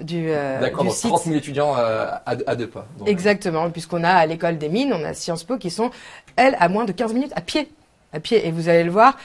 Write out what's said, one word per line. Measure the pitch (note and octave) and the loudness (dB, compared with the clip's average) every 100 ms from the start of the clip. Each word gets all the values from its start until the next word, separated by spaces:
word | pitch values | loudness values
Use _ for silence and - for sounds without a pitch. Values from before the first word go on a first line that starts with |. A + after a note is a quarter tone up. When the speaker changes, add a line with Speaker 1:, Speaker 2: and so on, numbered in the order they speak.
Speaker 1:
du, | D#3 E3+ D#3+ | -8 -4 -2
euh, | D3+ C#3 C3+ | -2 -2 -2
Speaker 2:
D'accord, | B2+ - | -2 0
Speaker 1:
du | F#3 | -2
Speaker 2:
donc | - | -2
Speaker 1:
site. | A#3 | 0
Speaker 2:
trente | E3 | 0
mille | E3 D3+ | 2 -2
étudiants, | C#3+ C#3 D3 C3 | -2 0 0 2
euh, | A2+ A2 A2 - - | 0 0 -4 -6 -6
à, | B2 - | -6 -4
à | A#2+ | -4
deux | A2+ | -6
pas. | - G#2+ E3+ | -10 -16 -6
Donc, | G#3 | -2
Speaker 1:
Exactement, | G3 G3 G3+ G3 D#3+ E3+ | 0 2 0 0 -2 -2
puisqu'on | E3+ - F3 | -4 -6 -2
a | E3+ | 4
à | F#3 D#3 | 4 4
l'école | E3 E3+ E3 | 2 -2 -2
des | D3+ | -2
mines, | G3+ C#4 | -2 0
on | F#3 | -2
a | D3+ | -4
Sciences | D#3+ - E3 | -6 -6 -6
Po | - B3+ | -6 -6
qui | F3+ | -6
sont, | E3+ A#3+ - - - - - | -4 -4 -6 -16 -20 -4 2
elles, | B3+ - | 2 4
à | F3 | 2
moins | G3+ | 2
de | A#3 | -2
quinze | F3+ A3+ | -2 -2
minutes | A#3 C#4+ | -2 -2
à | - | -6
pied. | E3+ - C#4+ _ _ _ _ | -4 -4 -4 _ _ _ _
À | D#3 | -12
pied. | - A3+ E3+ | 0 0 2
Et | |
vous | E3 E3 | -2 4
allez | E3+ | 4
le | E3+ | 4
voir, | F#3+ B3 - | 6 6 4